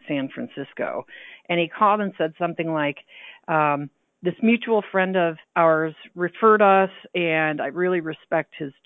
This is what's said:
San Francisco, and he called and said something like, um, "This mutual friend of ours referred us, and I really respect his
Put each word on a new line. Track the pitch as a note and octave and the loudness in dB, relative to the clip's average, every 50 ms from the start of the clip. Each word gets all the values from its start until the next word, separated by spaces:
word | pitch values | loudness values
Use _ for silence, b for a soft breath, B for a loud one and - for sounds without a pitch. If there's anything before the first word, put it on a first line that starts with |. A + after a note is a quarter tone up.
| - | -8
San | - D3+ C#3 C3+ C3+ | -8 -6 -6 -6 -8
Francisco, | - - B2 A#2+ - - C#3 - - - B2 - B1 G2+ - B B B B B B B B B | -8 -10 -12 -12 -12 -12 -14 -12 -10 -8 -8 -8 -8 -10 -12 B B B B B B B B B
and | F3 E3+ | -4 -2
he | E3+ | -2
called | E3 - - G#3+ G3+ G#3 G#3+ G#3 | -4 -2 0 2 2 2 2 -2
and | F#3+ F#3 - | -4 -4 -4
said | D#3+ D#3+ D#3+ - | -4 -6 -4 -4
something | F3 E3+ D#3+ - E3 E3 | -6 -6 -4 -4 -6 -4
like, | D#3+ D#3 D3 D3 C#3+ - - B B B B B B B B - | -4 -4 -4 -4 -6 -8 -12 B B B B B B B B -2
um, | E3 D#3 D3+ D3 D3 C#3+ D3 C#3+ _ _ _ _ _ _ | 0 0 2 2 0 -2 -4 -8 _ _ _ _ _ _
"This | - F3+ F3 - - | -6 -6 -4 0 2
mutual | A3+ A#3 A#3 - A#3 A3+ G#3 G3+ - - | 2 2 2 0 0 0 0 0 0 -2
friend | F#3+ F#3 F#3 F#3 | -2 0 0 0
of | F#3+ E3+ E3 D#3+ D#3 _ _ - | 0 0 0 -2 -6 _ _ 0
ours | F3 E3+ D#3+ D#3+ D#3 D#3+ D#3+ D#3+ - - - - | 2 4 4 4 2 0 -2 -6 -10 -18 -18 -8
referred | F3 F3 F3 - - A3 A3 G#3+ G#3 | -6 -6 -6 -2 2 4 4 6 6
us, | G#3 G3 G3 F#3+ F#3+ F#3+ - - - - - | 6 6 6 6 4 2 -2 -8 -18 -10 -6
and | F3+ E3+ E3 D#3+ D#3+ D#3+ D#3 D3+ D3+ C#3+ | -4 -2 -2 0 0 0 -2 -2 -4 -6
I | C#3 | -6
really | C3+ E3+ F3+ F3+ F#3 F3 | -4 -2 -2 0 0 -2
respect | D#3 D#3+ D#3 - _ - E3+ D#3+ D3+ - - - | -4 -6 -10 -12 _ -4 -4 -4 -4 -4 -8 -12
his | D#3 C#3 - _ _ | -12 -12 -12 _ _